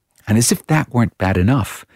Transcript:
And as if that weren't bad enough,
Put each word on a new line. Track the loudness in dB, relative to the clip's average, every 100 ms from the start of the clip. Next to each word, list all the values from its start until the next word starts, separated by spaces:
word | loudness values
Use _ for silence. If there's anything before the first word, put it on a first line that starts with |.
| _ _ -2
And | 0
as | 0
if | -2 0
that | -2 -2
weren't | -2 -2 -2
bad | -2 0
enough, | 2 0 -2 -10 -20